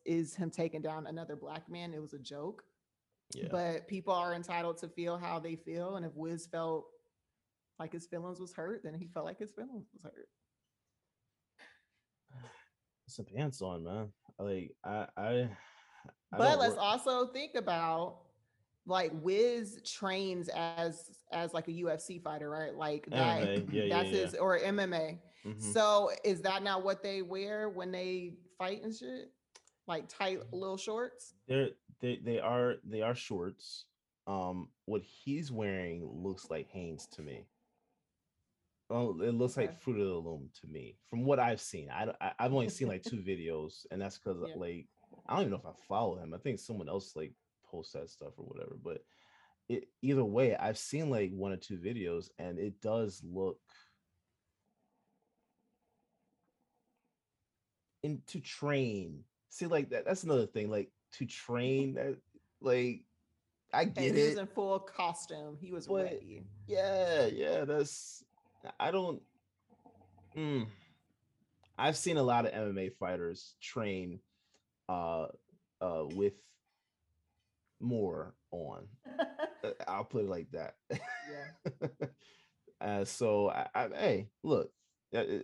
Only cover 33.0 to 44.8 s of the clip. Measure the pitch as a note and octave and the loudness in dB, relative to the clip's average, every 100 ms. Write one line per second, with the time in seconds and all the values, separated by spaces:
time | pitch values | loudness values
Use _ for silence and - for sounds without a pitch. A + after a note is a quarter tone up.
33 | A2 B2 - G2 F2+ - - - - _ | 2 0 -2 -2 -2 -6 -12 -16 -16 _
34 | _ _ - G2 F2+ F2+ - _ - G#2 | _ _ -4 -2 0 -2 -6 _ -4 -4
35 | F#2+ - C3+ D3 D3 A2+ G#2 F#2+ F2 E2+ | -4 -8 -4 -4 -2 -2 0 0 -2 -4
36 | D2+ D2 F#2+ F#2 - D#2+ D#2 F#2+ E2+ D#2 | -6 -4 -4 -4 -4 -4 -4 -8 -8 -8
37 | - - D2 A#1 - _ _ _ _ _ | -12 -12 -10 -12 -14 _ _ _ _ _
38 | _ _ _ _ _ _ _ _ _ A#2 | _ _ _ _ _ _ _ _ _ 0
39 | A#2+ E2 A2 A#2 B2 C3 G#2+ - - G#2+ | 0 2 2 4 2 2 0 -2 -2 0
40 | G2 F2 E2 D#2 C2+ - - D2+ A#1 - | 2 0 -4 -6 -8 -16 -14 -12 -12 -16
41 | _ A#2 C3 C3+ A#2+ G#2+ - F2+ C#2+ C#2 | _ 0 4 6 4 2 -4 -8 -8 -4
42 | A2 - F#2+ - B2 C3+ A2 - B2 F#2+ | -4 -2 -4 0 2 4 2 0 -2 -2
43 | - A2+ F#2 F2+ E2 D#2 D#2 - - F#2 | -4 -4 -2 -2 -2 -2 -4 -8 -8 -4
44 | G2 - G#2 F2 D#2+ E2 F2 E2+ | -4 -4 -4 -4 -4 -4 -4 -6